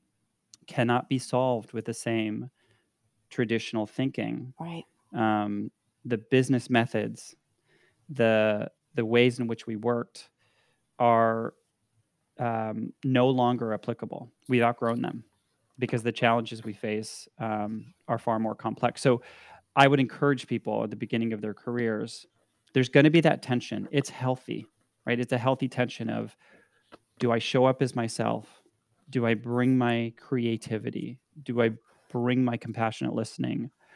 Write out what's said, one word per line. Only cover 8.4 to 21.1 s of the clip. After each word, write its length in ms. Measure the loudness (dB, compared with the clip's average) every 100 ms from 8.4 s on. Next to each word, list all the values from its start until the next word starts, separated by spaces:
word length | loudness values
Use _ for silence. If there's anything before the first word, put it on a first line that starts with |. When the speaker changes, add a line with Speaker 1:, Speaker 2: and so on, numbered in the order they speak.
| 2 0 -4 -10 _ -4
Speaker 1:
the 100 | 2
ways 340 | 4 4 2
in 80 | -6
which 200 | -6 -8
we 80 | -4
worked 540 | -2 -2 -4 -14 -20 _ _ _ _ _ _ 2
are, 540 | 4 6 4 2 -4 -10 _ _ _ _ _ _ _ -6
um, 540 | -4 -2 -4 -6 -8 -6
no 260 | 0 4 4
longer 440 | 4 2 0 -2
applicable. 580 | -4 -6 -8 -8 -12 -14 _ -2
We've 140 | 2
outgrown 400 | 2 2 -2 -2
them 220 | -6 -8 -16 _ _ _ _ -8
because 240 | -4 -2
the 80 | -2
challenges 520 | 0 2 2 -2 -10
we 100 | -12
face, 540 | -8 -4 -4 -6 -14 -20 -10
um, 540 | -6 -4 -4 -8 -12 _ -6
are 100 | -4
far 220 | -2 -2
more 160 | -2 -4
complex. 460 | -6 -2 -2 2
So 200 | 2 2 -2 -20 -20 -20 _ 6
I 120 | 6
would 120 | 6
encourage 480 | 2 0 0 0 -2
people 360 | -6 -4 -4
at 60 | -4
the 60 | -6
beginning 380 | -4